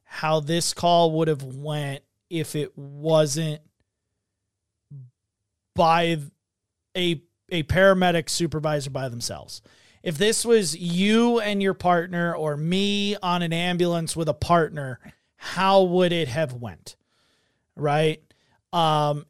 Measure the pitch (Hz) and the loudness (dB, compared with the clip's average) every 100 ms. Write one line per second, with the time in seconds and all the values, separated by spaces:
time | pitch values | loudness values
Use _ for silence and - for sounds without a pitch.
0 | _ - 156 156 147 170 - - 175 170 | _ -6 -2 0 0 -2 -2 -2 2 4
1 | 170 160 160 147 135 131 147 151 143 139 | 4 2 0 -2 -6 -12 -8 -6 -6 -10
2 | _ _ - 165 151 151 143 - 139 143 | _ _ -8 -6 -4 -4 -6 -10 -16 -8
3 | 156 156 156 143 160 151 _ _ _ _ | 2 4 4 0 -4 -6 _ _ _ _
4 | _ _ _ _ _ _ _ _ _ 143 | _ _ _ _ _ _ _ _ _ -20
5 | 127 _ _ _ _ _ _ - 165 165 | -20 _ _ _ _ _ _ 2 4 4
6 | 170 160 143 _ _ _ _ _ _ 185 | 2 -2 -6 _ _ _ _ _ _ -4
7 | 180 160 _ _ - 175 151 175 196 190 | -2 -2 _ _ -8 -6 -2 4 6 6
8 | 180 170 - - 170 156 156 151 139 135 | 4 2 -2 -4 -2 -2 -2 -4 -4 -8
9 | 131 117 - 82 - - _ _ _ _ | -8 -8 -10 -10 -14 -18 _ _ _ _
10 | - 147 208 220 226 226 175 165 175 175 | -8 0 0 0 4 4 2 -4 -4 0
11 | 202 226 240 233 208 202 196 185 180 175 | 4 4 4 2 0 0 0 0 2 2
12 | 175 175 170 165 156 147 160 185 202 202 | 0 -2 -2 -2 -4 -4 -2 0 0 0
13 | 202 202 180 175 170 165 180 175 180 170 | -2 -4 -2 -2 -2 -2 -2 0 0 0
14 | 160 160 160 143 - 170 156 151 139 123 | -4 -4 -4 -4 2 2 2 -4 -10 -12
15 | - - _ _ - 170 190 196 185 180 | -16 -20 _ _ -12 -2 4 6 6 4
16 | 180 170 151 131 156 123 117 82 - - | 2 0 -4 -4 -4 -6 -14 -14 -20 -20
17 | _ _ _ _ _ _ _ - 147 147 | _ _ _ _ _ _ _ -6 -2 2
18 | 156 156 _ _ _ _ _ 175 160 151 | 0 -2 _ _ _ _ _ 0 2 2
19 | 147 147 - | 0 -2 -6